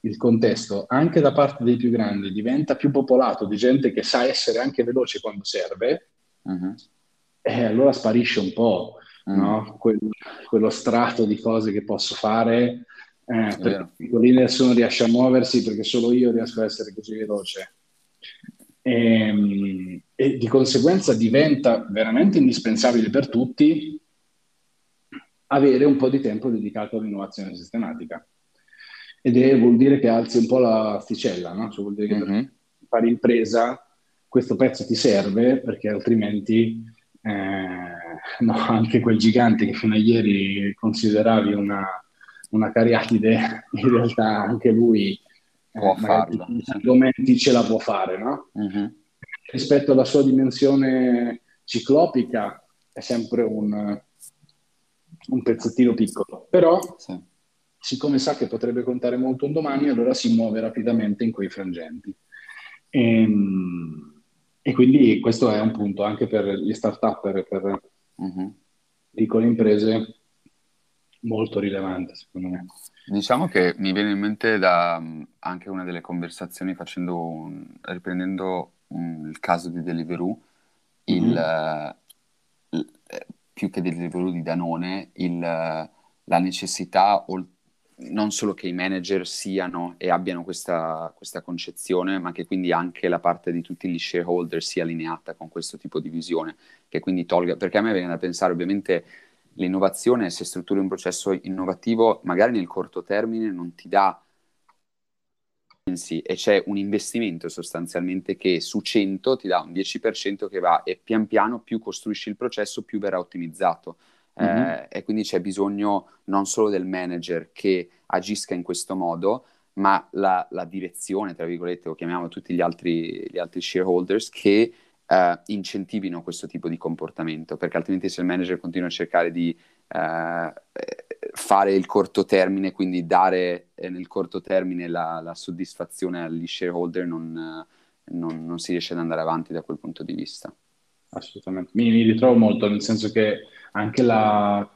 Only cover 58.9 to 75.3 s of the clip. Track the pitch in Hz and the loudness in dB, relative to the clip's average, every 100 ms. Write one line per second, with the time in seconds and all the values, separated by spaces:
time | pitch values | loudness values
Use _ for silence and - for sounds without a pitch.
58.9 | 123 123 123 131 131 143 156 151 139 143 | -2 -2 0 -2 -2 -2 -2 -2 0 0
59.9 | 117 120 131 120 113 113 110 110 113 113 | 2 2 0 2 2 2 -2 -4 -2 0
60.9 | 113 107 101 113 110 98 - 95 85 80 | 0 0 0 -2 -2 -6 -6 -8 -8 -12
61.9 | 82 - - _ - - - - - _ | -14 -14 -18 _ -20 -20 -20 -20 -20 _
62.9 | 135 117 113 107 104 98 95 90 87 82 | 2 4 6 6 4 2 0 -2 -6 -8
63.9 | 76 73 _ _ _ _ _ - 127 127 | -12 -18 _ _ _ _ _ -2 6 8
64.9 | 143 120 107 120 110 120 107 110 107 101 | 8 8 6 2 4 2 4 0 0 -4
65.9 | 95 104 107 120 110 98 98 87 110 107 | -2 -2 -2 0 0 0 -2 -2 -2 -4
66.9 | - 113 - 101 95 - 98 98 98 _ | 0 -2 -2 -4 -4 -4 -4 -4 -6 _
67.9 | _ _ - 92 92 98 110 _ _ _ | _ _ -10 -10 -8 -10 -10 _ _ _
68.9 | _ _ - 110 110 117 117 107 104 110 | _ _ 0 2 4 4 4 4 4 4
69.9 | 113 110 - _ _ _ _ _ _ _ | 0 -4 -14 _ _ _ _ _ _ _
70.9 | _ _ _ 117 110 110 101 98 98 95 | _ _ _ -6 -4 -2 -2 -2 -4 -6
71.9 | 90 90 - _ 92 92 90 90 - - | -6 -8 -14 _ -10 -8 -8 -10 -20 -20
72.9 | _ - 101 95 123 175 101 90 - 95 | _ -6 -4 0 0 2 2 2 0 -2
73.9 | 95 107 101 104 107 117 107 92 87 87 | 0 0 0 -2 -2 0 2 4 4 2
74.9 | 82 80 80 - | -2 -8 -14 -16